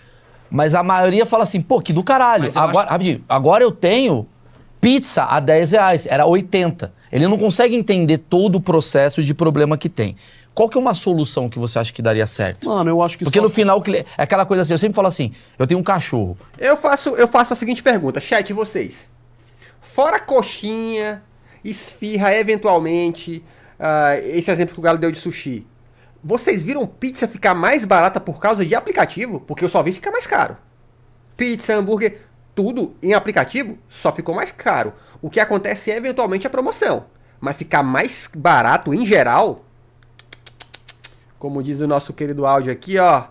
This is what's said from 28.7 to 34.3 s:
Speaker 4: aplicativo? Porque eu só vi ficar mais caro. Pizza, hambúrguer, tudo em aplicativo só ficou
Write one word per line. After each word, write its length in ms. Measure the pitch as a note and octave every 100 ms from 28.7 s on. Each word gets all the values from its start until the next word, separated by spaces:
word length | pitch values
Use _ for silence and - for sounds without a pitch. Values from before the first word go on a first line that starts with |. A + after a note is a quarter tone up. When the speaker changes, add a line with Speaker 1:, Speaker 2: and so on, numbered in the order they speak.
Speaker 4:
aplicativo? 640 | A3+ - F4+ C4 - A#3+ E3+
Porque 240 | - D3
eu 40 | F3
só 140 | F#3
vi 100 | D3+
ficar 180 | F#3 G#4
mais 160 | A4+ -
caro. 300 | - - - _ _ _ _ _ _ _ -
Pizza, 380 | A#3+ A3+ - G#3+
hambúrguer, 460 | G3 G#3+ G#3+ - _ _ _
tudo 400 | - G3+ A#3+ F#3+ -
em 120 | F3
aplicativo 640 | G#3 G3+ G3 B2+ - B3+ A3 _
só 240 | - E3
ficou 220 | D3+ E3+